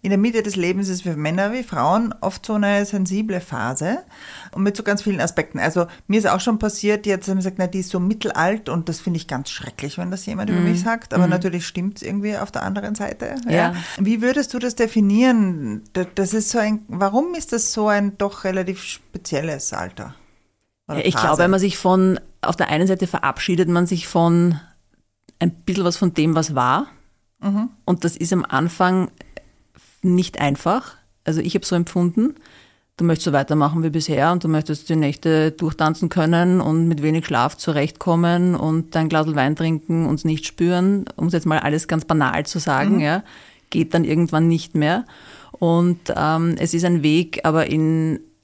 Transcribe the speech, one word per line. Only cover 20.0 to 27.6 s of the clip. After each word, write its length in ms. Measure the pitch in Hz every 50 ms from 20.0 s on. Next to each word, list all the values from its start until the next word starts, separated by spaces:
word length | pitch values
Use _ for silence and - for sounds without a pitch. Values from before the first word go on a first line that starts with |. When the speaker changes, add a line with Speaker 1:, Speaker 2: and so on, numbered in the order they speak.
| - - 135 - - _ _ _ _ _ _ _ _ _ _ _ _
Speaker 1:
Oder 120 | - 151 -
Speaker 2:
Ja, 60 | -
ich 80 | - -
Speaker 1:
Phase? 100 | 123 110
Speaker 2:
glaube, 180 | 127 151 156 175
wenn 80 | 175
man 80 | 190 190
sich 180 | 185 202 180
von, 420 | - - 185 185 190 185 185 185 - - - - _
auf 140 | - - 165
der 140 | - - -
einen 180 | - 151 180
Seite 200 | 190 190 180 185
verabschiedet 600 | 175 - - - 139 - - - - 180 165 180 165
man 180 | 175 175 180
sich 200 | 175 190 165 -
von 520 | - - 175 165 170 170 170 170 175 170 151 - - _ _ _ _ _ _ _ _ _ _ _ - _ _
ein 120 | 165 170
bisschen 320 | 165 - - - 180 196 185
was 140 | 175 175
von 160 | - 202 175 170
dem, 220 | - 151 160 160
was 200 | 160 156 147 151
war. 320 | 131 123 127 131 175 285 - - - _ _ _ _ _ _ _ _
Speaker 1:
Mhm. 280 | - 202 196 202